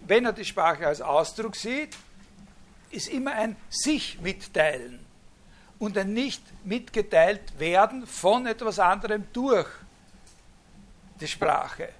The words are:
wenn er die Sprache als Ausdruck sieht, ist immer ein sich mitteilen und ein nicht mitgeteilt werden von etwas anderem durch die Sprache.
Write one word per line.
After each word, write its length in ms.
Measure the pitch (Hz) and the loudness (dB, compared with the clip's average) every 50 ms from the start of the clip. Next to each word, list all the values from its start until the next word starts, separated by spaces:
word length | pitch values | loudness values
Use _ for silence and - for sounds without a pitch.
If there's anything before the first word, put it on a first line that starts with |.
| - - | 0 4
wenn 180 | 202 240 247 | 4 4 4
er 80 | 226 202 | 2 -2
die 120 | 220 190 | -4 -6
Sprache 420 | - - 190 160 165 160 147 170 147 | -6 -2 2 4 4 4 2 0 -2
als 120 | 151 - | -2 -2
Ausdruck 540 | - 151 143 156 160 156 - - 220 226 - | 0 2 4 4 4 2 -2 -6 -8 -6 -6
sieht, 400 | - - 226 254 285 302 - - - - - - - - - - - - - - - - - - - - - | -8 -6 -6 -4 -4 -6 -8 -12 -18 -20 -20 -20 -20 -20 -20 -20 -20 -20 -20 -20 -20 -20 -20 -20 -20 -20 -16
ist 180 | - 202 - - | -12 -10 -10 -6
immer 260 | - 262 262 277 233 | -6 -4 -4 -4 -2
ein 220 | 220 220 226 202 - - - | -2 -2 -2 -4 -10 -14 -10
sich 500 | - - - 277 311 262 - - - - | -6 -4 0 0 0 0 -2 -6 -10 -8
mitteilen 840 | 165 185 190 - - - - 170 156 151 143 127 117 123 123 - - - - _ - - - _ - - - - - - - - | -6 -6 -6 -8 -8 -4 0 2 2 2 2 -2 -8 -12 -14 -18 -20 -20 -20 _ -20 -20 -20 _ -20 -20 -20 -20 -20 -18 -10 -6
und 200 | 214 208 190 202 | -4 -2 -2 -2
ein 160 | 190 196 214 | -2 0 0
nicht 280 | 233 269 254 - - - - - - - | -2 -2 -2 -4 -8 -14 -18 -20 -14 -8
mitgeteilt 960 | 185 214 247 240 - - 226 208 - 185 160 165 185 208 196 - - - 143 | -6 -6 -6 -6 -4 -4 -4 -2 4 6 6 6 6 4 0 -6 -12 -8 -4
werden 480 | 156 165 175 190 208 208 262 262 240 - | -2 2 4 6 6 4 2 -4 -12 -12
von 400 | - - - 185 220 247 254 233 | -6 0 4 4 4 4 2 -2
etwas 320 | 220 - 240 220 175 175 | -4 -4 -4 -4 0 2
anderem 480 | 185 175 190 202 - 214 214 214 196 - | 4 4 4 2 0 -2 -4 -4 -4 -6
durch 360 | - 247 254 277 247 185 156 - - - - - - - _ - - - - - - _ - _ - _ _ _ - - - - - - - - - - | -6 -2 2 4 4 4 2 0 -6 -18 -20 -20 -20 -20 _ -20 -20 -20 -20 -20 -20 _ -20 _ -20 _ _ _ -20 -20 -20 -20 -20 -20 -20 -20 -18 -12
die 80 | 156 147 | -10 -8
Sprache. 640 | - - - - 147 - - - - - - - - - | -4 -2 2 2 2 2 0 -4 -8 -10 -10 -12 -12 -18